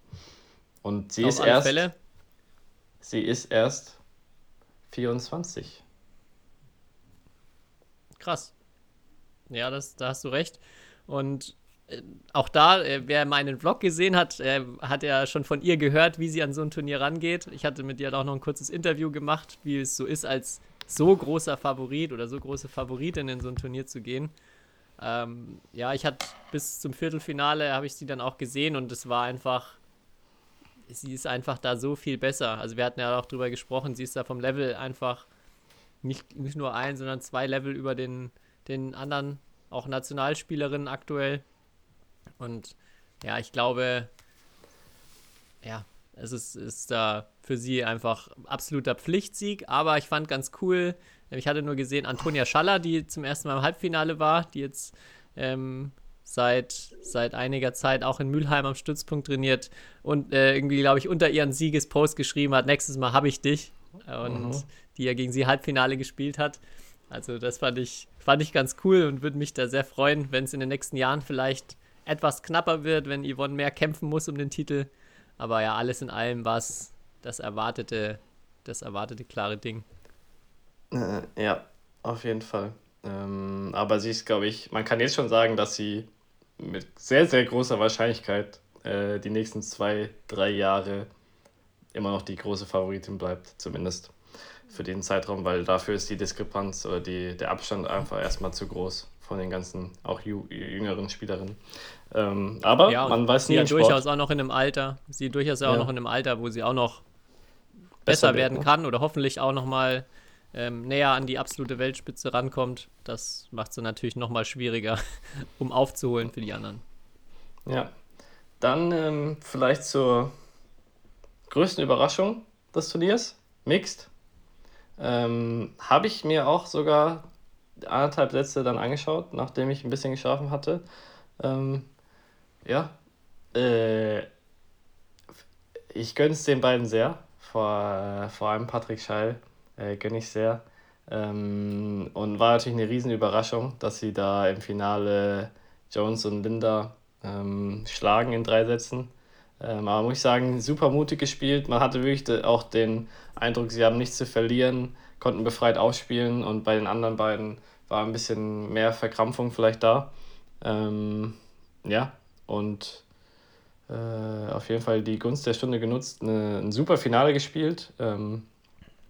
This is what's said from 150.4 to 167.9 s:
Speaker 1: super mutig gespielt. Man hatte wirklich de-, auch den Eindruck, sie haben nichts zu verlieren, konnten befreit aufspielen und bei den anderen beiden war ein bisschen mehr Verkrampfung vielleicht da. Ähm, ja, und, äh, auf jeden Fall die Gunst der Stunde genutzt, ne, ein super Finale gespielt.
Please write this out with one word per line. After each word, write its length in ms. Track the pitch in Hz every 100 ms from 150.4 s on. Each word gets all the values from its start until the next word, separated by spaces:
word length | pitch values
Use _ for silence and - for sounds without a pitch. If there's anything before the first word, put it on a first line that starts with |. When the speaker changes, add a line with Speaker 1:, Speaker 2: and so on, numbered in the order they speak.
| 127 127
Speaker 1:
super 300 | 113 147 147
mutig 280 | 143 147 147
gespielt. 500 | 139 - 135 143 143
Man 100 | 120
hatte 240 | 131 131
wirklich 220 | 131 139 135
de-, 180 | 113
auch 200 | - 117
den 440 | - 110 113 113 113 - - -
Eindruck, 360 | 117 117 117
sie 140 | 113 113
haben 120 | 117
nichts 200 | 123 -
zu 80 | 123
verlieren, 720 | 113 113 123 127 127 127 - - -
konnten 260 | 127 107 113
befreit 320 | 117 120 113
aufspielen 640 | 113 - - 120 120 120
und 220 | 104 107 107
bei 100 | 110
den 120 | 101
anderen 280 | 110 113 110
beiden 440 | 107 104 107 107 - - -
war 160 | 107
ein 80 | 110
bisschen 640 | 113 - 110 107 107 104
mehr 180 | 107 110
Verkrampfung 600 | 113 113 - 113 127 123
vielleicht 300 | 117 113 113
da. 300 | 113 127 143 - - - - -
Ähm, 720 | 117 107 107 107 107 107 110 110 - - - - -
ja, 260 | 104 131 - _ - -
und, 560 | 104 107 101 - - _ _ _ _ _ _ _ _ -
äh, 640 | 117 117 113 110 107 107
auf 160 | 107 -
jeden 140 | 113
Fall 220 | 113 113
die 160 | 107 107
Gunst 260 | 120 139 120
der 80 |
Stunde 260 | 113 127 120
genutzt, 420 | 113 123 127 -
ne, 360 | 110 110 104 101
ein 100 | 98
super 240 | 107 156 160
Finale 340 | 127 117 143
gespielt. 600 | 139 139 156 156 170 -